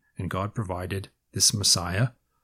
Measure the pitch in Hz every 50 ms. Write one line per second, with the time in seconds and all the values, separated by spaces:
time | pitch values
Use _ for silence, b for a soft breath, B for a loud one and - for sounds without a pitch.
0 | _ _ _ - 95 82 - 92 95 107 - - 107 90 90 87 92 90 98 95
1 | 101 - _ _ _ _ - - - - - 107 95 - - 92 87 87 87 98
2 | 123 127 - _ _ _ _ _